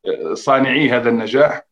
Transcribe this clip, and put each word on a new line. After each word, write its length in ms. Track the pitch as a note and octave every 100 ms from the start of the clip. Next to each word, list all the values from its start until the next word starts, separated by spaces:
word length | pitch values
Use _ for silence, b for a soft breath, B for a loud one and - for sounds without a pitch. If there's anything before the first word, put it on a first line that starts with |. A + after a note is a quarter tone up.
| -
آه، 280 | - D#2+
صانعي 560 | - - C3+ C3+ C#3+ C#3
هذا 200 | B2 A#2+
النجاح. 580 | A#2 A2 C3 D3+ - -